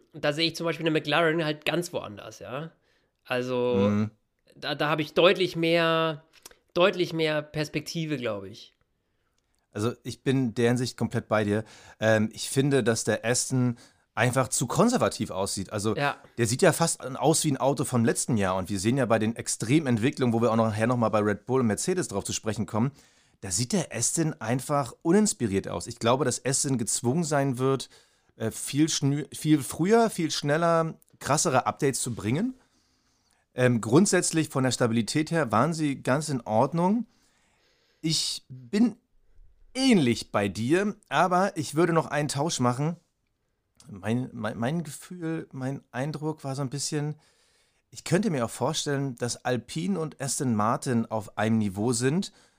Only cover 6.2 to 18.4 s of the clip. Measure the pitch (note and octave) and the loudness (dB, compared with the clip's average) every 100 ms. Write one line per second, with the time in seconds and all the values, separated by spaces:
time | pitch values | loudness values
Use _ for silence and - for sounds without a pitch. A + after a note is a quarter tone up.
6.2 | - _ - - _ - F#3 F3+ E3+ D#3+ | -10 _ -20 -20 _ 2 2 2 -2 0
7.2 | D#3 D3+ D3 D#3 D3+ D#3 D3 E3+ D#3 D3 | 0 0 -4 -6 -6 -6 -6 -6 -4 -4
8.2 | A#2 G2+ G2 A2 - _ _ _ _ _ | -4 -6 -10 -16 -20 _ _ _ _ _
9.2 | _ _ _ _ _ G#2 A2+ - C3 - | _ _ _ _ _ -4 -4 -4 -8 -4
10.2 | - C3+ B2+ G#2+ A#2 A#2+ B2 - A#2 A#2 | 0 2 0 2 2 2 -2 -2 -4 -2
11.2 | - A2 G#2 G#2 G#2+ - - - A2 A2 | 0 0 2 0 -4 -14 -20 0 4 4
12.2 | A2 - - C3+ C#3 C#3 A2+ A2 - G#2+ | 2 -2 -4 0 2 2 2 2 0 0
13.2 | A2+ B2+ - C3 B2 A#2+ - _ _ - | 0 -2 0 0 0 0 -10 _ _ 0
14.2 | A#2+ B2+ B2+ - B2 - A3+ B3 G#2+ - | 0 2 0 -2 -2 2 2 4 0 0
15.2 | G2 F2+ G2+ - F#2 G#2+ G#2 G#2+ C#3+ - | -4 -4 -4 -4 -6 -4 -2 -2 -2 -4
16.2 | - - A#2 B2+ F#3 - E3+ - B2+ C3 | -10 -2 -2 4 4 4 0 -2 -8 -2
17.2 | C3+ D#3+ D#3 C3+ B2+ A#2+ C3 A#2+ A2+ - | 0 2 0 0 0 0 0 0 2 0
18.2 | - A2+ | -2 0